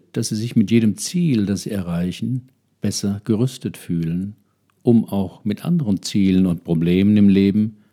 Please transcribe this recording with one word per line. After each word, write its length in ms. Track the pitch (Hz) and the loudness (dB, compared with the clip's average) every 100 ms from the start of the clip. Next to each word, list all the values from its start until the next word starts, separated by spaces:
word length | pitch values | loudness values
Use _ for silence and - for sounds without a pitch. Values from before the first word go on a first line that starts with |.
| _ | _
dass 160 | - 113 | -8 -6
Sie 80 | 107 | -4
sich 180 | 117 120 | -2 0
mit 160 | 98 | 2
jedem 260 | 117 110 92 | 2 2 -2
Ziel, 480 | - 175 170 113 101 | -6 -2 0 0 0
das 180 | 95 | -2
Sie 80 | - | -4
erreichen, 760 | 101 87 85 90 - 117 127 - _ _ _ | -6 -4 -4 -4 -4 -6 -6 -8 _ _ _
besser 420 | 104 - 101 101 - | -6 -4 -4 -4 -2
gerüstet 500 | 107 131 - 104 - | 0 -2 -4 -10 -10
fühlen, 600 | - 85 82 87 98 110 _ _ _ _ | -6 -4 -2 -4 -6 -12 _ _ _ _
um 200 | 127 117 | 2 2
auch 400 | - 98 95 - | 2 -4 -4 -6
mit 220 | 104 104 - | -8 -6 -2
anderen 360 | 175 113 92 | -2 0 -4
Zielen 440 | - 104 95 92 92 | -2 0 2 4 2
und 180 | 85 | -2
Problemen 540 | - 82 85 90 101 107 | -2 0 2 2 4 4
im 100 | 101 | 6
Leben 500 | 98 98 101 110 107 _ | 6 4 2 -2 -6 _